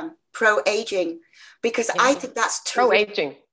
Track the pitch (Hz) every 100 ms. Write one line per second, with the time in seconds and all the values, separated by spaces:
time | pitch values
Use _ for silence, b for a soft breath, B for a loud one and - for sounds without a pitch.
0 | 160 - _ - 220 214 202 214 226 190
1 | 165 165 B B B B 233 233 226 175
2 | 254 285 247 220 220 - - 240 247 196
3 | 208 202 147 - _